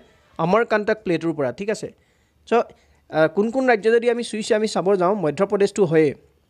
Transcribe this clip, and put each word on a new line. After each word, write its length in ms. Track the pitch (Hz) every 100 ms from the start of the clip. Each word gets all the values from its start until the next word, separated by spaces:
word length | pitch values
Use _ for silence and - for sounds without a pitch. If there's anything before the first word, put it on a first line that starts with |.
| - _ _ -
অমৰকান্তক 580 | 165 208 233 214 208 214
প্লেটৰ 280 | - 165 165
পৰা, 200 | 151 131
ঠিক 180 | 123 202
আছে। 240 | 208 - - _ _ _ _ -
চ', 60 |
আহ, 760 | 233 - - _ _ - 156 156
কোন 240 | 160 220
কোন 200 | 254 262
ৰাজ্য 220 | 226 208
যদি 180 | 233 240
আমি 120 | 240
চুইছে 320 | 233 214 214
আমি 140 | 214 214
চাব 260 | 202 175
যাওঁ, 200 | 202 175
মধ্যপ্ৰদেশটো 680 | 208 156 147 196 208 196 208
হয়েই, 300 | 180 160 151 - _ _ _